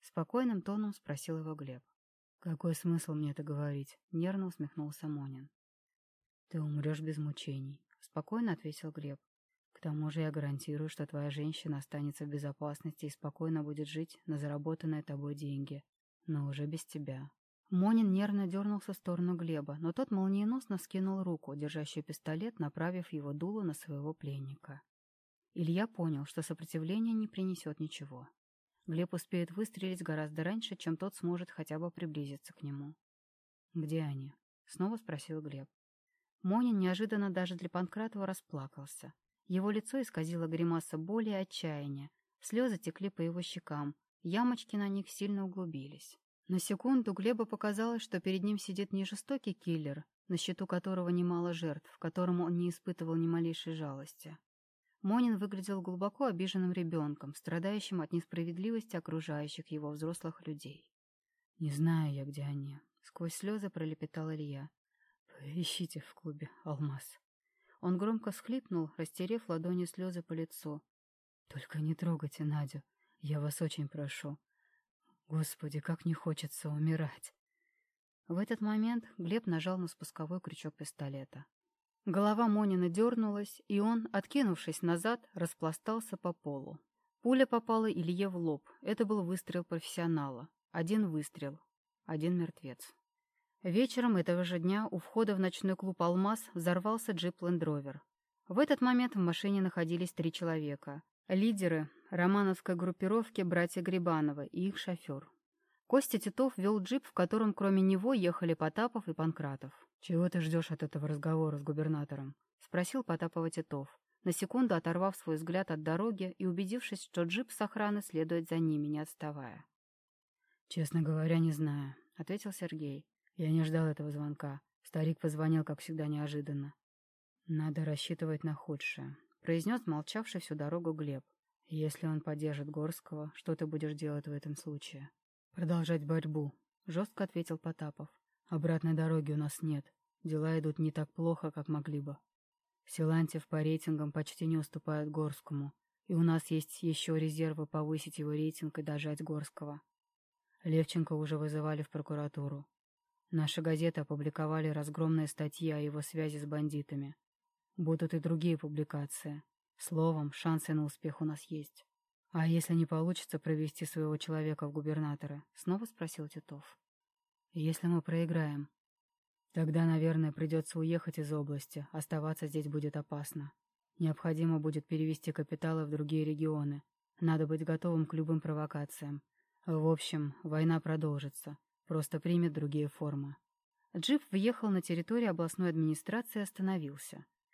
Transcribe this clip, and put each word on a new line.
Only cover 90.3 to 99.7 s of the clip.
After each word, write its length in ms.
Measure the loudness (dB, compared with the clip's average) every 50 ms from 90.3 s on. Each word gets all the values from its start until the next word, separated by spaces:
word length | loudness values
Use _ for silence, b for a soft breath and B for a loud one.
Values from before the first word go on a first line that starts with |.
| -4 -8 -12 -14 _ _ _ _
Один 380 | -4 -2 0 2 2 2 2 2
выстрел. 500 | 0 -2 -4 -4 -6 -8 -8 -8 -8 -10 _ _ _ _ _ _ _ _ _
Один 320 | -6 -4 0 0 2 2 2
мертвец. 560 | 0 -2 -4 -8 -12 -12 -12 -12 -14 -18 -20 _ _ _ _ _ _ _ _ _ _ _ _ _ -2
Вечером 540 | 2 4 4 4 4 4 2 4 4 6 4
этого 260 | 4 4 2 2 2
же 160 | 0 0 2
дня 280 | 2 2 2 2 0 -2
у 80 | -2 -4
входа 340 | -6 -2 0 2 2 4 4
в 60 | 4
ночной 360 | 2 2 2 0 0 0 0
клуб 240 | 0 -2 -4 -2 2
«Алмаз» 400 | 2 4 4 4 4 4 2 0 -4 -6 -6
взорвался 600 | -2 2 2 2 2 2 2 0 0 0 -2 -2
джип 280 | 0 -2 -2 -2 _
Land 200 | 0 2 2 2
Rover. 360 | 2 0 0 0 -2 -6 -10 -12 -14 _ _ _ _ _ _ _ _ 0
В 120 | 2 4
этот 220 | 6 6 6 6
момент 340 | 6 6 6 4 4 2 2
в 40 | 4
машине 400 | 4 4 4 2 2 2 2 4
находились 540 | 2 2